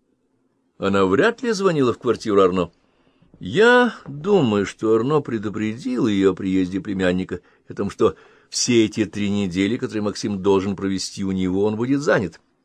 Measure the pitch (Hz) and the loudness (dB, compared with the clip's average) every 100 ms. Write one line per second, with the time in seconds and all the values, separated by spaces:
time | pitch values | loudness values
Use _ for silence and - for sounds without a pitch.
0 | _ _ _ _ _ _ _ - 98 98 | _ _ _ _ _ _ _ -6 -2 2
1 | 95 101 220 233 240 196 196 156 123 - | 2 2 2 0 -4 0 0 2 0 0
2 | 120 107 113 98 95 92 82 _ _ _ | -2 -2 0 2 4 2 -4 _ _ _
3 | _ _ _ - 92 143 233 247 240 - | _ _ _ -16 -4 2 6 6 4 -2
4 | - 143 185 196 123 104 95 - 110 113 | -16 -8 0 2 4 2 0 -2 2 2
5 | 123 151 139 113 104 104 107 117 254 127 | 2 0 0 -6 -6 -4 -6 -4 -6 0
6 | 123 101 98 87 98 95 90 95 104 95 | 0 4 4 2 0 0 0 -4 -6 -2
7 | 92 90 92 92 _ _ - 101 101 - | 0 0 -2 -8 _ _ -16 -8 -6 0
8 | 110 - - _ _ - - 117 110 117 | 0 0 -20 _ _ -6 2 4 4 0
9 | 101 107 101 101 98 90 98 127 123 107 | -4 -2 -2 -2 -2 0 -2 -2 -6 -4
10 | 104 92 113 101 98 98 98 98 98 95 | -6 -6 -6 -2 2 2 0 -4 -4 -4
11 | - - 95 95 92 95 104 107 123 139 | -6 -8 -4 -2 -2 0 -2 -2 -2 -2
12 | 156 180 90 - _ _ | 0 0 -2 -10 _ _